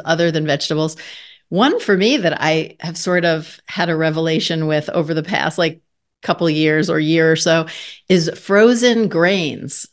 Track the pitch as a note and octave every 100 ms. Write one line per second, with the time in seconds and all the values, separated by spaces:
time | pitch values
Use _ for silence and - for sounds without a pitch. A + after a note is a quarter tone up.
0 | - D#3+ E3+ D#3+ D3+ C#3 - D#3 D#3 -
1 | - - - - _ F3 C4 A4+ - F#3+
2 | G#3+ C#4 F3 C#3+ D#3 D#3+ D#3+ - E3 E3+
3 | - F3+ E3+ D#3+ D#3 - - F#3 E3+ D#3+
4 | D#3+ D#3 D#3+ D#3+ - E3 D#3 D3+ - -
5 | D#3 D#3+ E3 D#3 D#3 E3+ E3 D#3+ _ _
6 | _ _ - F3 E3+ D3+ D#3 D#3 E3+ D#3+
7 | D#3 E3 D#3+ D#3+ E3+ E3 D#3+ - - -
8 | - F#3 D#3+ - - G3 A3+ A#3+ B3 A3+
9 | G#3 E3 F3 G3 D#3 - C#3+ - -